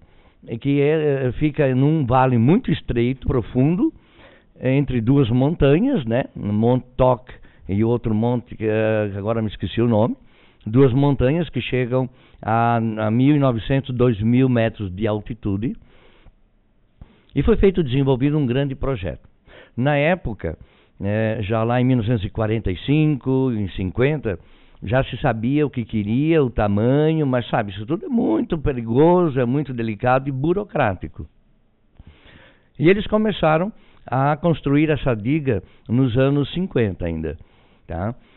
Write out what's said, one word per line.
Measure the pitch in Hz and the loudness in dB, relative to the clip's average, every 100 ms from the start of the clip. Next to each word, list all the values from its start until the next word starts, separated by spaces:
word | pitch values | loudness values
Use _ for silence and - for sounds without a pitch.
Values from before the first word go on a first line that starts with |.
| - _ _ _ | -18 _ _ _
eh, | - 117 | -14 -6
que | 135 143 | -2 0
é, | 143 160 151 139 127 | 2 2 0 0 -2
eh, | - | -2
fica | 151 139 139 | -2 0 0
num | 127 143 160 | 4 2 2
vale | 127 127 131 123 | 2 2 4 4
muito | 117 196 - | 4 4 2
estreito, | 160 - 120 120 131 - | -4 -2 -2 0 -2 -2
profundo, | 135 107 123 139 175 320 - _ _ - - _ _ | -2 -2 0 2 2 -2 -4 _ _ -20 -20 _ _
entre | 127 135 139 123 | 0 0 0 -2
duas | 110 139 120 | 2 2 4
montanhas, | 123 135 170 143 151 254 254 | 2 0 2 2 4 2 -2
né? | 113 113 - | -2 -2 -4
Monte | - 104 104 113 127 - - | -8 -4 0 2 0 -2 0
Toc | 127 123 - - - _ - | 2 2 -4 -20 -20 _ -6
e | 98 | -2
outro | 110 120 117 | 0 0 -2
monte, | 107 117 123 - - | -2 0 -2 -6 -8
que, | 107 | -2
eh, | 107 110 110 104 98 | 0 0 0 -2 -6
agora | 98 113 | -4 -4
me | 110 | -4
esqueci | - 98 - | -6 -8 -2
o | 120 | 2
nome, | 110 117 269 - _ _ _ - | 4 2 -2 -12 _ _ _ -2
duas | 113 135 | 4 4
montanhas | 120 143 139 123 156 165 | 4 2 2 0 0 -2
que | - | -6
chegam | - 123 123 127 127 - _ _ | -4 -4 -2 -2 -2 -8 _ _
a, | - 113 117 117 | -2 0 2 2
a | 113 110 107 | 0 -2 0
mil | 113 131 151 | 2 4 4
e | |
novecentos, | 139 117 - 135 135 | 2 0 -2 -2 -2
dois | 123 123 107 | 0 2 2
mil | 110 123 131 | 2 2 4
metros | 120 113 113 101 | 2 0 -2 -10
de | 90 107 | -4 -4
altitude. | 107 104 113 107 98 117 233 - _ - _ - _ _ _ _ _ _ _ - _ _ - | -4 -6 -10 -6 -4 -6 -8 -16 _ -20 _ -20 _ _ _ _ _ _ _ -20 _ _ -2
E | |
foi | 139 208 | 2 4
feito, | 202 190 | 4 2
desenvolvido | 151 117 139 131 143 151 | -2 0 2 2 0 0
um | |
grande | 135 123 143 | 0 0 -2
projeto. | 131 131 127 87 65 - _ _ - - - | -4 -6 -4 -6 -10 -16 _ _ -20 -16 -4
Na | 131 143 | 0 2
época, | 147 180 143 104 85 76 - _ _ _ | 2 0 -4 -8 -8 -10 -16 _ _ _
eh, | 98 104 110 110 | -4 -2 -2 -4
já | 98 113 | -2 -2
lá | 113 123 | 0 2
em | |
mil | 127 127 | 2 2
novecentos | 107 123 | 0 -2
e | 98 | -4
quarenta | - 107 113 101 | -4 -2 -2 -4
e | 90 | -6
cinco, | - 151 151 143 131 131 131 | 0 2 2 0 -2 0 0
em | 110 98 | -2 -6
cinquenta, | - 92 90 131 151 113 87 - - _ - | -4 -6 0 0 0 -4 -8 -10 -20 _ -14
já | - 123 | -2 -2
se | 131 127 | -2 -2
sabia | 143 113 113 143 | -2 -2 -2 0
o | 147 | -2
que | - | -4
queria, | 113 113 101 117 151 165 | -4 -4 -2 0 2 2
o | 131 | 2
tamanho, | - 107 101 117 139 151 160 143 | 0 0 2 2 2 2 0 0
mas, | 127 117 | -2 -2
sabe, | 143 104 | -4 -4
isso | 95 107 | -8 -6
tudo | 170 370 | -6 -2
é | |
muito | 233 254 320 233 170 | -2 0 -2 -2 -4
perigoso, | 143 127 113 117 160 180 170 131 | -4 -4 -2 4 6 6 2 0
é | |
muito | 120 139 139 | 0 -2 -4
delicado | 123 113 104 123 127 139 | -4 -6 -2 0 0 0
e | |
burocrático. | 135 147 185 202 - 117 92 78 - 80 _ _ _ _ _ _ _ - - - - - _ _ - | -4 -2 -2 -4 0 0 -2 -10 -14 -18 _ _ _ _ _ _ _ -20 -20 -20 -20 -20 _ _ 0
E | 151 | 2
eles | 202 196 | 2 0
começaram | 214 214 190 160 156 190 - - - - | -2 0 0 0 2 -2 -8 -20 -20 -6
a | 123 139 147 | 0 0 0
construir | 175 156 143 143 156 | 0 0 2 2 2
essa | 147 147 | 0 0
diga | 117 104 156 135 104 - - - | -2 -2 -2 -2 -4 -6 -20 -4
nos | 117 135 110 | 0 2 2
anos | 135 143 139 | 2 2 -2
cinquenta | - 185 135 110 85 | -4 -4 0 -2 -2
ainda, | 85 82 80 71 - _ _ _ _ | -6 -4 -6 -8 -16 _ _ _ _
tá? | 85 98 117 _ | -8 -8 -8 _